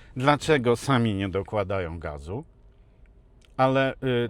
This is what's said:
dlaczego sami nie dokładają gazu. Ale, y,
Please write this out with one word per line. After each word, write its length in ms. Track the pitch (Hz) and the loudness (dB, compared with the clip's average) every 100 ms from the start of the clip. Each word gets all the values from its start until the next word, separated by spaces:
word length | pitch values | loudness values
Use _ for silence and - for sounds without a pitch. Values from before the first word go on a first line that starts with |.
| - 127 | -14 -2
dlaczego 600 | 139 147 - 151 120 117 | 2 2 2 2 4 0
sami 380 | - 131 117 | 2 2 2
nie 160 | 98 98 | 0 -2
dokładają 680 | 92 95 107 95 98 85 85 | -4 -2 -4 -2 -4 -4 -8
gazu. 440 | 80 73 76 110 165 _ - _ - _ - - _ _ - - | -10 -10 -10 -10 -12 _ -20 _ -20 _ -20 -20 _ _ -14 0
Ale, 360 | 131 135 135 | 2 4 0
y, 360 | - 135 123 | -2 -2 0